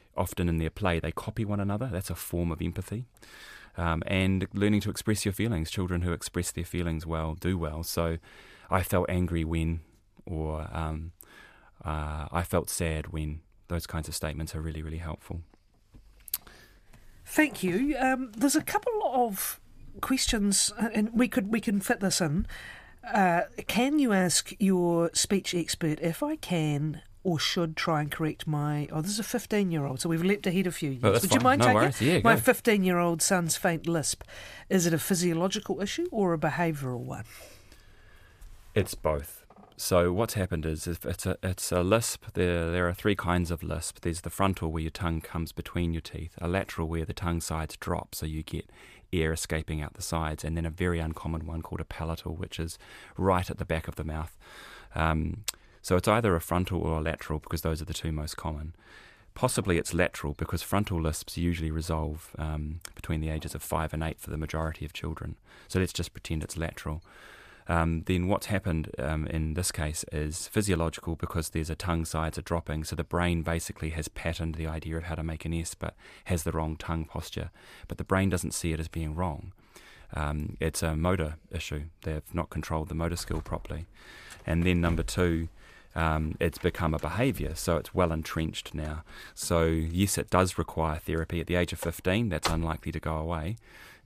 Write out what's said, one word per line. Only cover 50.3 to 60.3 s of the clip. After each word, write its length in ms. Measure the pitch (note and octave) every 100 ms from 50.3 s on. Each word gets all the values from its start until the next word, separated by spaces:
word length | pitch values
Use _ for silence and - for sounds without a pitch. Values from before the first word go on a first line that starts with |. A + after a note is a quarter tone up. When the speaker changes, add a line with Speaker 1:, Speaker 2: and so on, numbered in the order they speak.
| D#2
Speaker 1:
and 140 | D2+ E2
then 80 | E2
a 60 |
very 280 | E2 F2+ E2+
uncommon 460 | D#2+ D#2+ - D#2+ D#2+
one 160 | E2
called 200 | - D#2+
a 40 | D#2+
palatal, 500 | - E2 E2 E2 E2
which 240 | - -
is 200 | E2 - - - - -
right 340 | F#2+ F#2 F2+
at 60 | -
the 60 | D#2+
back 220 | D#2+ -
of 100 | -
the 60 |
mouth. 320 | D#2 D#2 D#2 - - - - - - -
Um, 480 | D#2+ D#2+ D#2+ E2+ - - - -
so 120 | - F2+
it's 120 | A2
either 280 | A2 A2 E2+
a 60 |
frontal 400 | - E2+ F2+ F2
or 160 | D#2+ D#2+
a 40 |
lateral, 360 | D#2+ D#2 - D2+
because 240 | - E2
those 180 | E2 D#2+
are 60 | D#2
the 80 |
two 180 | D2+ E2
most 240 | D#2 D2+ -
common. 380 | D#2 D2+ D#2 - - - - - - -
Possibly 420 | - - G2+ E2+
it's 160 | -
lateral, 400 | E2+ F2 - D2